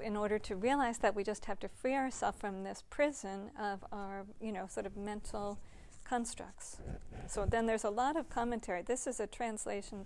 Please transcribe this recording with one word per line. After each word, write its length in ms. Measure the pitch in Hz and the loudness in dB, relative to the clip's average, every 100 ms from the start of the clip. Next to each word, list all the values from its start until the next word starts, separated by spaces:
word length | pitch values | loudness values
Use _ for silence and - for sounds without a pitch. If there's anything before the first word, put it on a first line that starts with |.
in 160 | 226 208 | 0 2
order 200 | 208 214 | 4 2
to 180 | - 196 | 0 2
realize 400 | 233 277 247 233 | 4 6 4 6
that, 180 | 220 208 | 4 4
we 80 | |
just 220 | 196 208 - | 0 0 -2
have 140 | 202 | -2
to 80 | - | -4
free 260 | - 254 269 | -2 2 4
ourselves 440 | 262 - 208 202 | 2 2 0 0
from 240 | 208 190 190 | -4 -2 -4
this 180 | 196 - | -6 -8
prison 600 | - 294 285 196 196 202 - | 4 4 4 -4 -4 -6 -2
of 280 | 208 196 - | -2 -2 -4
our, 320 | 208 196 196 196 - | -6 -4 -6 -8 -6
you 100 | 220 | -4
know, 160 | 196 190 | -4 -4
sort 180 | - 202 | -4 -4
of 120 | 202 | -4
mental 640 | 202 208 - 214 202 202 - - - - | -4 -4 -4 -2 -2 -4 -8 -14 -16 -14
constructs. 760 | - 240 233 - - - - - - 170 - - - | 0 2 2 -4 -10 -10 -10 -8 -6 -6 -6 -8 -4
So 200 | - 196 | 2 4
then 220 | 233 226 | 4 4
there's 180 | 220 214 | 4 2
a 40 | |
lot 280 | 208 262 320 | 2 4 2
of 120 | 277 | 0
commentary. 520 | - 233 233 - 180 | 0 2 0 0 -2
This 260 | 175 254 - | 0 0 0
is 140 | 247 | -2
a 60 | 208 | -2
translation 760 | - 233 214 - 202 196 202 | -2 -2 -2 -2 -4 -4 -8